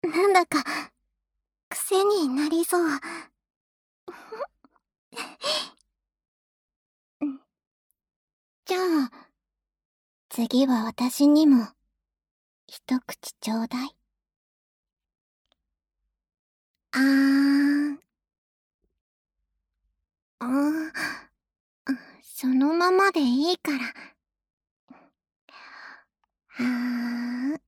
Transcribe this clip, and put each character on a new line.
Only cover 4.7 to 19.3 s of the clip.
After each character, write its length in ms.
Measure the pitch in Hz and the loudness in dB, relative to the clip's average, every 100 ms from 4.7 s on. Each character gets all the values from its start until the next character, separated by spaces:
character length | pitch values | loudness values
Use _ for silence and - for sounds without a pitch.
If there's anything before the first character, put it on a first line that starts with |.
| _ _ _ _ - - - 571 605 - _ _ _ _ _ _ _ _ _ _ _ _ _ _ _ 294 269 _ _ _ _ _ _ _ _ _ _ _ _ - | _ _ _ _ -16 -16 -10 -6 -6 -6 _ _ _ _ _ _ _ _ _ _ _ _ _ _ _ -8 -8 _ _ _ _ _ _ _ _ _ _ _ _ -6
じ 100 | 370 | -4
ゃ 40 | 370 320 254 | 0 0 -2
あ、 60 | - - _ _ _ _ _ _ _ _ _ _ | -6 -20 _ _ _ _ _ _ _ _ _ _
次 400 | - 233 247 269 | -6 -2 2 2
は 160 | 247 | 2
私 420 | 220 - 247 - 285 | -2 -4 -4 2 4
に 200 | 294 311 | 6 6
も、 220 | 262 220 _ _ _ _ _ _ _ _ _ _ | 6 4 _ _ _ _ _ _ _ _ _ _
一 320 | - - 254 | -20 -4 -4
口 340 | - - - - | -4 -16 -16 -12
ち 140 | - | -6
ょ 80 | 220 | -4
う 60 | 233 | -4
だ 160 | 247 269 | -6 -8
い。 100 | _ _ _ _ _ _ _ _ _ _ _ _ _ _ _ _ _ _ _ _ _ _ _ _ _ _ _ _ _ _ | _ _ _ _ _ _ _ _ _ _ _ _ _ _ _ _ _ _ _ _ _ _ _ _ _ _ _ _ _ _
あ 60 | 254 | 0
ー 40 | |
ん。 1000 | 269 269 277 277 277 277 285 285 294 285 _ _ _ _ _ _ _ _ _ _ _ _ _ | 2 4 4 4 4 4 4 2 0 -6 _ _ _ _ _ _ _ _ _ _ _ _ _